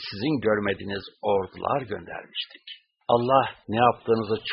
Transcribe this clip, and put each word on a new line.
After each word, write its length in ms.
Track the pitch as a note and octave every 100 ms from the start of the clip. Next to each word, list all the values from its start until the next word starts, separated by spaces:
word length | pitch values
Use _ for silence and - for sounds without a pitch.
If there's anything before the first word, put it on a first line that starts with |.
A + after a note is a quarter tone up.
| -
sizin 300 | G2 C3 D3
görmediğiniz 640 | G#2+ G#2 G2+ F#2+ G2 G2 - -
ordular 580 | G#2+ G2 F#2 F#2 F2+ C#3
göndermiştik. 840 | A#2 F#2+ E2+ E2+ - - - - - - _ _ -
Allah 360 | A#2+ A#2+ C3+ A#2+ - -
ne 80 | A2
yaptığınızı 600 | A#2+ A2+ - A2+ G#2 G#2+ -